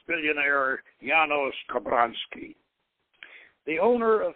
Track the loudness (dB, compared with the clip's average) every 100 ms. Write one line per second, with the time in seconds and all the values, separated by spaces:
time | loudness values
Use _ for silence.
0 | -6 -4 -2 0 0 2 0 -4 -10 _
1 | -2 0 2 0 -2 -6 -6 -6 0 2
2 | 2 0 -12 -14 -16 -18 _ _ _ _
3 | _ _ -20 -20 -20 _ -6 0 2 4
4 | 4 2 0